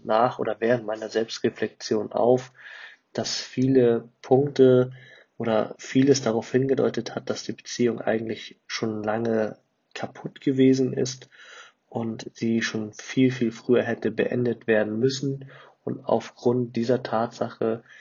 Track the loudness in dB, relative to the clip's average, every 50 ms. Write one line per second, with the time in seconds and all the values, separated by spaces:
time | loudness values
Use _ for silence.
0 | -4 0 2 4 4 2 0 -2 -4 -4 -4 -2 0 0 0 0 0 -6 -8 -8
1 | -8 -4 -2 -2 -2 -2 -6 -2 -2 -2 -2 -2 -6 -6 -6 -10 -6 -2 -2 -2
2 | -2 -2 -2 0 4 4 4 4 2 -6 _ -20 -20 -20 -20 -18 -20 -20 -20 _
3 | _ _ -6 -6 -6 -4 -6 -8 -8 -8 -4 -2 0 4 4 6 6 4 4 2
4 | -2 -8 _ _ 0 2 2 4 2 2 4 6 6 8 8 6 4 2 -4 -16
5 | -20 -20 -20 -20 _ _ _ -8 -4 0 0 0 0 -2 -6 -16 -12 -2 2 2
6 | 6 6 4 4 2 0 -2 -2 -4 0 0 0 2 2 0 0 0 0 -2 -4
7 | -8 -8 -10 -10 -8 -8 -8 -8 -8 -12 -12 -12 -12 -14 -4 0 0 0 0 -2
8 | -2 -2 -2 -2 -2 -6 -8 -10 -10 -18 -18 _ _ -10 -8 -6 -4 -4 -4 -4
9 | -4 -4 -2 -2 0 0 0 0 0 -2 -6 _ _ _ _ _ _ _ -12 -12
10 | -12 -12 -12 -12 -14 -14 -12 -6 -4 -2 2 6 6 6 6 4 2 -2 0 -2
11 | -4 -4 -4 -10 -16 _ _ -20 -20 -20 -20 -20 -20 -20 _ _ _ _ -8 -6
12 | -6 -6 -8 -10 -12 -16 _ -6 -2 0 0 0 -2 -2 -4 -6 -8 -8 -12 -16
13 | -14 -6 0 2 2 2 2 0 -2 -2 -4 -6 0 2 2 2 2 0 -4 -4
14 | -4 -4 -2 -2 -2 -2 0 -2 -2 -2 -4 -4 0 2 2 2 2 0 -2 0
15 | 0 0 0 0 -4 -4 -6 -6 -10 -18 -20 -20 -20 -20 _ _ -8 -8 -8 -8
16 | -2 0 0 0 0 -6 -14 -2 0 0 0 0 -2 -4 -4 -4 0 0 0 -2
17 | -2 -4 -2 -2 -2 -4 -4 -8 -8 -8 -6 -4 -4 -4 -4 -4 -10 _ -20 -20